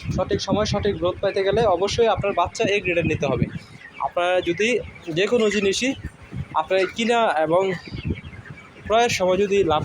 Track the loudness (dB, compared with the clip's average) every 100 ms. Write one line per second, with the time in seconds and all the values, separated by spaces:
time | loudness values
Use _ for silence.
0 | -6 -4 -2 -2 0 0 0 0 0 0
1 | -2 -2 -2 0 0 2 2 2 0 2
2 | 2 2 0 0 -2 0 0 0 0 0
3 | 0 0 0 0 -2 -4 -16 -20 -20 -8
4 | -4 0 2 2 0 0 0 0 -4 -12
5 | -6 -2 2 2 2 2 0 0 -2 -4
6 | -10 -14 -14 -10 -4 -4 0 0 0 0
7 | 0 2 2 2 2 2 2 -4 -8 -10
8 | -6 -8 -10 -18 -18 -20 -20 -16 0 2
9 | 2 2 2 2 2 2 2 0